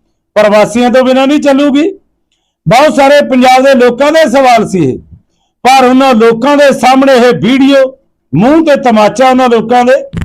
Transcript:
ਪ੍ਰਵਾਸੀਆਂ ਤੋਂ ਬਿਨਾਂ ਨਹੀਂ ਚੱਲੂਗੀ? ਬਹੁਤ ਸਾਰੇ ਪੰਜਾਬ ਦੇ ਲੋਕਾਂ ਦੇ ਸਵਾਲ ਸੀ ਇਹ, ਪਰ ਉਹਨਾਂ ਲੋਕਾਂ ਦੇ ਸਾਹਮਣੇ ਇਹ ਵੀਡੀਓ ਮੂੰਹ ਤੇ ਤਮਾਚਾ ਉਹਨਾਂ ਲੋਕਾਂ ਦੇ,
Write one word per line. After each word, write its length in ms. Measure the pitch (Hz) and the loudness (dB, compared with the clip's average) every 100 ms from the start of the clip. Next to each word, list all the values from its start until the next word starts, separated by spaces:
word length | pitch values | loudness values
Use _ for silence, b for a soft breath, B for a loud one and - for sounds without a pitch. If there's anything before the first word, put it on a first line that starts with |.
| _ _ _ 208 | _ _ _ -2
ਪ੍ਰਵਾਸੀਆਂ 540 | 214 214 202 240 247 | 0 0 0 -2 0
ਤੋਂ 140 | 254 | 0
ਬਿਨਾਂ 220 | 254 262 269 | 0 0 0
ਨਹੀਂ 120 | 294 | -2
ਚੱਲੂਗੀ? 520 | 285 269 294 269 359 392 _ _ _ _ _ _ - | 0 0 0 -2 -4 -8 _ _ _ _ _ _ -2
ਬਹੁਤ 300 | 233 302 269 | 0 0 2
ਸਾਰੇ 240 | 269 285 226 | 2 2 0
ਪੰਜਾਬ 340 | 254 254 254 | 0 2 2
ਦੇ 100 | 269 262 | 2 2
ਲੋਕਾਂ 360 | 247 226 285 | 0 0 -2
ਦੇ 120 | 320 311 | 0 0
ਸਵਾਲ 380 | 262 262 233 202 | 0 2 0 0
ਸੀ 120 | 185 139 | -4 -4
ਇਹ, 120 | 117 - - _ _ _ _ | -6 -12 -20 _ _ _ _
ਪਰ 220 | 240 262 247 | 0 2 2
ਉਹਨਾਂ 280 | 254 269 | 2 0
ਲੋਕਾਂ 420 | 226 226 226 269 285 | 2 0 0 -2 0
ਦੇ 140 | 285 | 0
ਸਾਹਮਣੇ 420 | - 247 262 269 | 0 0 0 2
ਇਹ 200 | 254 247 | 2 0
ਵੀਡੀਓ 500 | 165 180 269 269 277 262 - _ _ _ | 0 -2 0 0 0 -2 -6 _ _ _
ਮੂੰਹ 300 | 139 226 320 320 | -2 0 0 0
ਤੇ 100 | 277 | 0
ਤਮਾਚਾ 480 | 269 220 208 202 262 | 0 0 0 0 0
ਉਹਨਾਂ 200 | 254 254 | 0 0
ਲੋਕਾਂ 340 | 233 180 247 | -2 -2 -2
ਦੇ, 100 | 247 269 - - | 0 -2 -4 -10